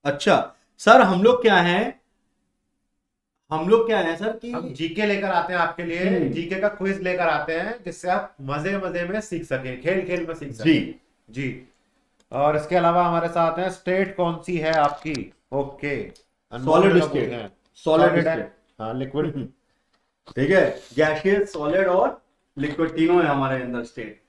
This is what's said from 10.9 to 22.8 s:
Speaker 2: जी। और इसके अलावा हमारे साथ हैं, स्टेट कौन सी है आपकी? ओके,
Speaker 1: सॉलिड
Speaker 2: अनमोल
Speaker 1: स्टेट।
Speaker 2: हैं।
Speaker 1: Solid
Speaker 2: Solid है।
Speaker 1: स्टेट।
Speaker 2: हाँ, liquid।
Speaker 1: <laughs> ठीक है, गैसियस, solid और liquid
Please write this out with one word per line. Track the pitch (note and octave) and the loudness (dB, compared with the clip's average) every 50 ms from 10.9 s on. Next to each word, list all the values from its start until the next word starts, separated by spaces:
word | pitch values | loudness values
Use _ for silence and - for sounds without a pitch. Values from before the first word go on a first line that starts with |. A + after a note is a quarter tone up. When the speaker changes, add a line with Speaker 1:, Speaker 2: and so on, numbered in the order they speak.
| - - _ _ _ _ _ _ | -12 -16 _ _ _ _ _ _
Speaker 2:
जी। | A2 B2+ C#3 B2+ G#2+ - - _ _ _ _ _ _ _ _ _ _ _ _ _ | -10 -8 -8 -8 -8 -12 -18 _ _ _ _ _ _ _ _ _ _ _ _ _
और | A#2 C3 C#3+ D3+ D3+ | -4 0 0 2 2
इसके | D3+ D3+ D#3 F3 | 0 -2 0 0
अलावा | F3+ E3+ E3+ E3+ F3+ F3 | 4 4 4 4 4 2
हमारे | F3 E3+ E3+ E3+ E3 | 2 2 0 -2 -2
साथ | E3 F3 E3 E3 D#3+ E3+ | 0 0 0 0 0 -2
हैं, | F#3 F#3 | -4 -4
स्टेट | F#3 - _ F#3 F#3 F#3+ F#3+ F#3+ G3 | -6 -6 _ -2 0 0 0 -2 -2
कौन | - F3 E3+ E3 D#3+ - | -2 -2 -2 -2 -4 -6
सी | - F3+ E3 | -4 -4 -2
है | D3+ D#3+ | 0 2
आपकी? | D#3+ D#3 D3 C#3+ C#3+ - - D#3 D3+ B2 G2 - _ _ _ _ | 2 4 2 2 0 -4 -8 -6 -6 -6 -8 -10 _ _ _ _
ओके, | C3 C#3 C#3 C#3 - - - D3 C#3 A#2 G2 F2+ - _ _ _ _ _ _ _ A2+ A#2+ B2+ | -4 -4 -4 -4 -8 -8 -6 -6 -6 -6 -8 -10 -14 _ _ _ _ _ _ _ -12 -6 0
Speaker 1:
सॉलिड | D3 D#3 F3 G3 G3 | 4 4 6 6 6
Speaker 2:
अनमोल | E3+ F3 D#3 D3 | 6 6 4 4
Speaker 1:
स्टेट। | C#3 C#3 A#2 - | -2 -4 -4 -4
Speaker 2:
हैं। | B2 A#2 G#2+ G2 _ _ _ _ _ | -6 -8 -10 -14 _ _ _ _ _
Speaker 1:
Solid | - - D#3+ D#3 D#3 D3 C#3+ | -6 0 2 4 6 6 4
Speaker 2:
Solid | E3+ E3+ D#3+ D#3+ | 4 2 0 0
है। | D#3+ | -2
Speaker 1:
स्टेट। | - G2 - _ _ _ _ _ - | -4 -6 -12 _ _ _ _ _ -10
Speaker 2:
हाँ, | A2 A2 A#2+ | -8 -8 -6
liquid। | B2+ C3+ C3 C3+ D3 D#3 D#3 | -6 -8 -4 -4 -4 -4 -4
Speaker 1:
<laughs> | B2+ C3+ A2+ C3 _ _ _ _ _ _ _ _ _ _ _ _ _ _ _ - - | -4 -8 -10 -12 _ _ _ _ _ _ _ _ _ _ _ _ _ _ _ -12 -4
ठीक | B2 C3+ D#3 | -2 0 4
है, | F#3+ F#3+ - - - - - - A#2 | 4 4 4 2 0 -6 -16 -8 0
गैसियस, | C3 D#3 D#3 D3+ D#3 - F#3+ G3+ G3+ G3+ - | 0 2 2 0 0 2 2 2 2 0 -2
solid | - D#3 D3 D3 E3+ F#3+ F#3+ | -4 -6 -4 0 0 2 2
और | F#3 F3+ F#3+ - - - - _ _ _ _ _ _ _ C#3 | 2 2 2 2 0 -2 -8 _ _ _ _ _ _ _ -6
liquid | C#3 D3 C3+ - | -6 -4 -2 -2